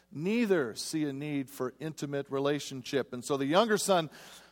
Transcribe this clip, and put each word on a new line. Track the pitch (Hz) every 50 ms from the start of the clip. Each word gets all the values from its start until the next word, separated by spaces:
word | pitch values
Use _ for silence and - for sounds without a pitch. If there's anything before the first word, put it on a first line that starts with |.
| _ -
Neither | - 139 165 196 226 240 233 196 185 160 127 110 98
see | - - - 156 156 151
a | 143 135
need | 139 147 151 143 139 131 123
for | - - 127 120 - -
intimate | 151 160 139 - 151 143 143 139 135 -
relationship. | 135 135 139 143 151 143 - - 135 127 - - 143 131 117 - 127
And | 123 -
so | - 143
the | 135 139
younger | 139 165 196 233 220 214
son | - - 196 190 170 160 - - - - - - - - -